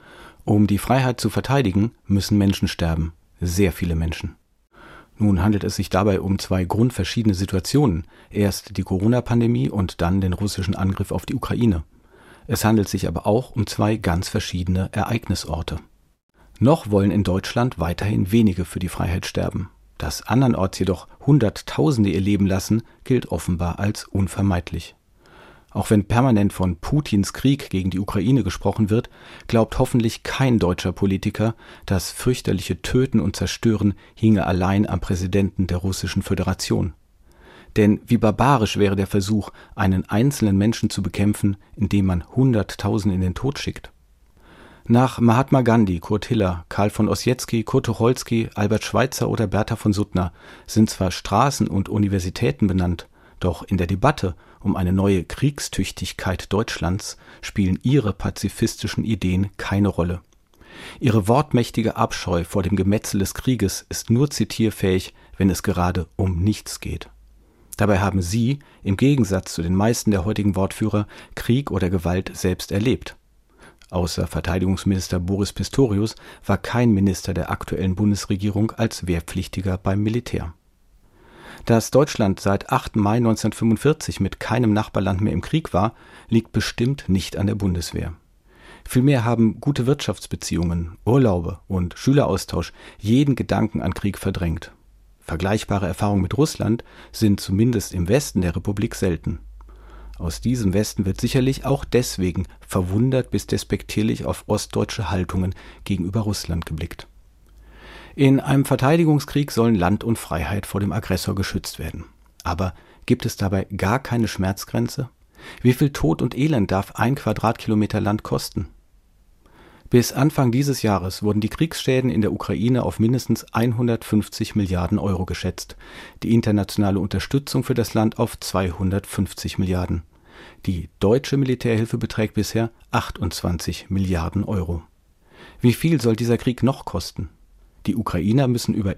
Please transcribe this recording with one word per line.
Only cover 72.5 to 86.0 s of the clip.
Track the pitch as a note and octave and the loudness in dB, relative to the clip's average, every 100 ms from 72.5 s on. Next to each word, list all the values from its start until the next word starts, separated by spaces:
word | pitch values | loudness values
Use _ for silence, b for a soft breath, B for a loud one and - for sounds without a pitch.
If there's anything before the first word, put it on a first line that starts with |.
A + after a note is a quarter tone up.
| F2+ - | -2 -4
erlebt. | G2+ B2 F2 - - _ _ _ B B B - | -2 0 -2 -4 -18 _ _ _ B B B -8
Außer | F#2 F2 - F2+ | -2 -2 -2 -4
Verteidigungsminister | - F2 F2+ F#2+ F#2 G2 F#2+ - F2+ | -4 -2 0 0 0 0 0 -2 -4
Boris | F2 G2 G2 | -2 -2 -2
Pistorius | - F#2+ - C3 G2+ A2 - B B - | -4 -2 2 2 2 -2 -6 B B -2
war | G2 | -2
kein | - A#2 A#2+ | -2 2 4
Minister | G2 G2 F2+ - | 6 4 2 -2
der | F2+ - | -4 -4
aktuellen | - - - F#2 F#2 | -6 -6 -2 0 2
Bundesregierung | G#2 G2 - G2 G#2 G2+ A2 | 2 2 -2 -2 -2 0 -2
als | - A2+ - F2+ | 0 -4 -2 -4
Wehrpflichtiger | E2+ - F#2 - - F#2 F2+ | -4 -4 -6 -6 -4 -4 -2
beim | G2+ G2 | -2 0
Militär. | G#2+ A#2 - - E2 - _ _ _ _ B B B B B B - | 0 -2 -4 -6 -8 -12 _ _ _ _ B B B B B B 2
Dass | A2+ - | 2 4
Deutschland | C3 D#3 - G2+ F#2 | 2 2 2 0 2
seit | G2 G2 - | 0 -2 0
achten | B2+ - A#2 | -2 0 0
Mai | G2+ A#2 | 2 2
neunzehnhundertfünfundvierzig | A#2 G#2+ A2 - A2+ A2 C#3+ D#3 - - | 2 0 -2 0 0 2 2 0 -4 -2
mit | F#2+ - | -4 -4
keinem | - A#2 A2+ | -4 0 2
Nachbarland | G#2 - G#2+ F#2+ F#2 | 2 0 -2 0 0
mehr | G#2 | 0
im | E2 | -2
Krieg | - D#3+ - | -2 -2 0
war, | F#2 G#2+ B | 0 0 B